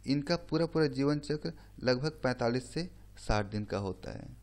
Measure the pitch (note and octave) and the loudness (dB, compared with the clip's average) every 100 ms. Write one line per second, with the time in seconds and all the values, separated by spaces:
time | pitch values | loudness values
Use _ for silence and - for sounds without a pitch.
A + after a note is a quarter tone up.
0 | - C#3+ C#3+ E3+ - D#3 E3 D#3+ D3+ C3 | 0 0 2 0 2 0 2 4 2 4
1 | C#3 D3 - D3+ E3 - - - B2 B2+ | 2 2 0 -4 -4 -8 -16 -2 2 2
2 | D3+ D#3 C3 B2 A#2+ B2 B2 D3+ F3+ - | 2 0 0 4 2 2 -2 -6 -6 -10
3 | - - - G#2+ G2+ G#2+ G#2 G2 G2+ F2+ | -20 -14 0 0 2 -4 -2 -2 -2 -4
4 | - - - - | -8 -10 -12 -14